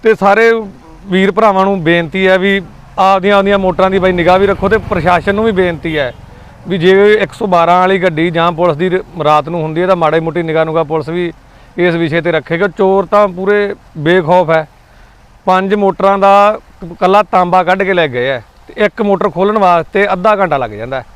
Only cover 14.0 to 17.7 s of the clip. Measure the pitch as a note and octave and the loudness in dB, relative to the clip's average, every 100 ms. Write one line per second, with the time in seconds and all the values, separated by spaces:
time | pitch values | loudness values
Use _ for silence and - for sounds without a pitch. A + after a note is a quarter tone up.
14 | D3 F#3 D#3 F3+ D#3+ D#3+ D#3 _ _ - | 0 0 2 0 2 0 -2 _ _ -20
15 | - _ _ - - F#3 F#3+ G#3 G3 F#3 | -20 _ _ -10 -2 0 0 0 0 0
16 | G3 G3 G3 G3 G3+ G#3+ - - E3+ E3+ | 0 2 4 4 4 0 -10 -18 -18 -4
17 | F#3 G3+ G#3+ G3 F3+ F#3 F3 | 2 2 2 0 2 0 0